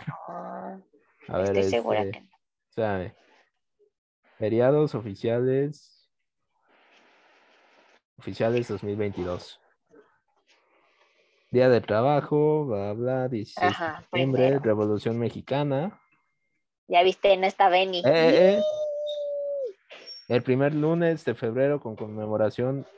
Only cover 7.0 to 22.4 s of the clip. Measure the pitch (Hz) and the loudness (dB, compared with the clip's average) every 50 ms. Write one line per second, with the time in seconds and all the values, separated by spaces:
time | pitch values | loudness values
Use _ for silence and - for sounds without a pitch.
7 | _ _ _ _ _ _ _ _ _ _ _ _ _ _ _ _ _ _ _ _ | _ _ _ _ _ _ _ _ _ _ _ _ _ _ _ _ _ _ _ _
8 | _ _ _ - - 113 98 - 117 113 120 123 120 - 104 95 - 104 101 107 | _ _ _ -16 -12 -10 -4 -2 0 0 0 0 -2 -4 -6 -8 -6 -6 -4 -4
9 | 104 101 95 90 90 90 90 90 - - - _ _ _ _ _ _ _ _ - | -4 -4 -4 -6 -6 -6 -6 -8 -10 -14 -20 _ _ _ _ _ _ _ _ -20
10 | _ _ _ _ _ _ _ _ _ _ _ _ _ _ _ _ _ _ _ _ | _ _ _ _ _ _ _ _ _ _ _ _ _ _ _ _ _ _ _ _
11 | _ _ _ _ _ _ _ _ _ - - 123 127 127 123 110 - - 104 110 | _ _ _ _ _ _ _ _ _ -2 2 4 4 6 4 4 2 0 0 2
12 | 120 139 147 143 143 - 151 147 151 151 151 156 147 135 110 98 98 104 104 113 | 2 2 2 0 0 0 0 2 2 2 2 0 -2 -2 -4 -4 -4 -4 -6 -4
13 | 120 127 127 131 127 131 139 107 101 - - - 180 180 180 180 170 160 151 - | -4 -2 -2 -2 -2 -4 -4 -6 -8 -8 -6 -2 -2 -2 -2 -2 -6 -8 -8 -10
14 | - - - - 131 135 131 127 127 131 139 135 139 113 107 107 107 104 104 101 | -14 -6 -2 -2 0 0 2 4 4 4 2 2 2 0 0 2 0 0 -2 -2
15 | - 113 113 117 117 110 - 104 - - 131 143 147 147 135 135 160 208 - _ | -2 -4 -4 -2 -4 -4 -6 -8 -8 -4 -4 -2 -2 -2 -2 -2 -4 -6 -8 _
16 | _ _ _ _ _ _ _ _ _ _ _ _ _ _ _ _ _ - 180 175 | _ _ _ _ _ _ _ _ _ _ _ _ _ _ _ _ _ 0 4 4
17 | 180 190 190 - - 202 190 185 190 190 - - 196 190 175 180 190 190 185 175 | 4 4 2 2 4 4 4 4 4 0 2 4 4 4 6 4 2 2 -2 0
18 | 180 - - 165 160 165 - 165 185 190 202 208 622 605 - - - - - - | 2 4 4 6 6 6 6 8 6 6 6 4 0 -2 -4 -4 -6 -6 -6 -8
19 | 587 587 - 587 587 571 571 571 571 571 571 554 539 453 - _ _ - - - | -8 -8 -8 -6 -6 -6 -4 -4 -4 -4 -6 -6 -6 -8 -10 _ _ -20 -20 -20
20 | - - - - _ - 117 123 120 131 127 131 139 143 151 151 147 156 165 170 | -20 -20 -20 -16 _ -2 -2 0 2 2 2 2 2 0 0 0 0 0 0 2
21 | 170 165 160 151 - 131 110 - 131 113 113 127 135 143 147 143 - 117 110 - | 2 0 0 0 -2 -4 -4 -2 -4 -4 0 0 2 2 0 -2 -4 -8 -10 -10
22 | 110 107 107 107 107 107 107 107 | -10 -10 -8 -8 -6 -4 0 0